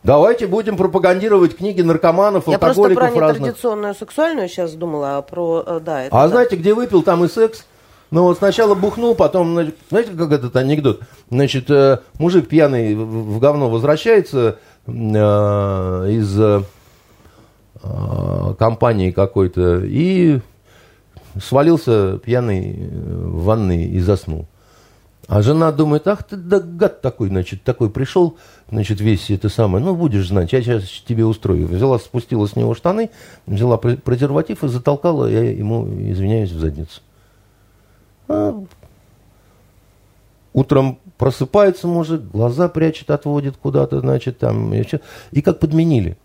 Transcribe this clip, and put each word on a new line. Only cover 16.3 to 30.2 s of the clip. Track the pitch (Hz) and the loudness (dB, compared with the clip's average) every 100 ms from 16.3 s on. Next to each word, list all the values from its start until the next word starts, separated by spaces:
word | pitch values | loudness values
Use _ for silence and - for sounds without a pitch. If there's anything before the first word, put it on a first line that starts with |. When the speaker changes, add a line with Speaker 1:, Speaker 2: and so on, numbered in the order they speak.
| 98 | 2
Speaker 1:
э, | 107 101 98 _ _ _ _ _ - _ _ _ _ - - - 101 - 50 50 95 98 | 4 2 -2 _ _ _ _ _ -20 _ _ _ _ -16 -12 -8 -6 -4 -4 -4 -4 0
компании | 113 113 123 107 92 | -2 2 0 2 0
какой-то | 87 98 - 92 90 90 90 | 0 0 0 0 2 2 2
и | 95 107 175 190 175 139 - _ _ _ _ _ _ - - 95 | 0 -2 0 2 2 2 -2 _ _ _ _ _ _ -20 -16 -14
свалился | - 131 151 165 - 113 95 98 | -2 2 4 2 2 2 2 -2
пьяный, | - 120 120 95 95 98 | -2 -2 0 -2 -4 -8
э, | 90 | -10
в | 87 80 85 85 82 | -10 -8 -8 -6 -4
ванной | 90 110 98 85 | 0 0 2 0
и | 87 92 | 0 -2
заснул. | 90 98 - 78 78 _ _ _ _ _ _ _ - | 0 0 -2 -10 -10 _ _ _ _ _ _ _ -2
А | 104 | 0
жена | 104 156 160 | 2 2 2
думает: | 147 156 147 185 | 2 0 0 0
«Ах | 208 | -4
ты, | - 202 | -6 -14
да | 175 196 | 0 0
гад | 170 170 202 - | 0 -2 -2 0
такой, | 131 - 101 | -8 -4 -2
значит, | 95 90 95 - | -2 -4 -6 -6
такой | 123 113 | -2 -2
пришёл, | - 135 190 170 - - - - | -2 -2 0 0 -2 -20 -20 -8
значит, | 110 101 101 | -6 -4 0
весь | 107 98 - | 0 0 -2
это | 101 107 | -2 -2
самое, | - 107 92 | 0 0 2
ну, | 160 | 0
будешь | 175 170 101 | 0 0 0